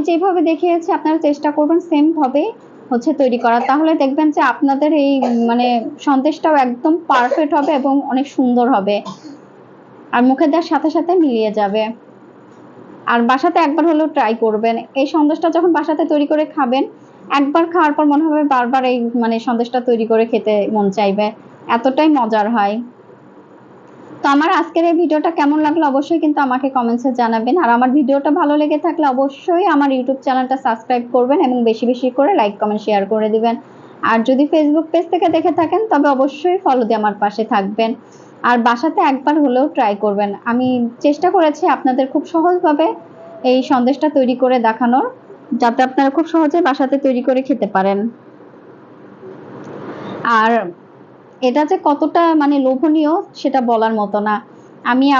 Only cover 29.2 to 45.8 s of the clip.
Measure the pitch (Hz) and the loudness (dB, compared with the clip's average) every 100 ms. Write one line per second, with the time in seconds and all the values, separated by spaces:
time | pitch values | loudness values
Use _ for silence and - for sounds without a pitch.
29.2 | 277 277 - 339 359 285 285 262 254 269 | -2 -4 -2 2 2 2 2 0 -2 -2
30.2 | 277 262 254 262 262 233 - 247 240 254 | -2 -2 -2 -2 -2 -4 -2 -4 0 0
31.2 | 247 311 269 247 226 226 233 247 254 254 | 2 2 2 2 0 0 -2 0 -2 2
32.2 | 277 370 208 208 208 214 214 208 196 214 | 2 2 0 -2 -4 -2 0 -2 0 -2
33.2 | 214 220 233 254 - - - - - 226 | 0 0 0 -2 -10 -20 -20 -6 0 0
34.2 | 226 262 294 320 294 302 320 330 339 349 | 2 2 2 2 2 0 0 -2 -2 0
35.2 | 349 320 339 320 320 370 440 302 285 262 | 0 0 0 0 0 -2 0 2 2 2
36.2 | 277 277 359 370 370 262 220 220 214 196 | 0 0 -2 0 0 0 0 0 -2 -2
37.2 | 208 208 220 214 196 214 226 233 - - | -4 -2 -2 -2 -2 -2 -4 -4 -12 -20
38.2 | - - 233 240 233 240 320 320 320 269 | -20 -6 0 2 2 0 -2 0 0 0
39.2 | 294 311 285 247 294 - 220 202 208 202 | 0 2 2 2 0 0 0 0 -2 0
40.2 | 202 202 240 240 254 254 233 - 285 294 | -2 -4 -4 -2 0 0 -2 0 0 2
41.2 | 359 370 311 294 359 269 269 254 262 302 | 0 2 2 0 -2 0 0 0 -2 -4
42.2 | - 330 339 359 349 294 330 453 - - | -2 0 0 2 0 2 0 -2 -14 -20
43.2 | - - 254 254 254 262 247 277 302 294 | -20 -4 0 0 2 0 0 0 0 0
44.2 | 254 254 254 254 226 220 240 254 480 - | 0 0 0 2 0 0 0 0 -2 -8
45.2 | - - - 240 240 - | -20 -20 -8 -2 0 0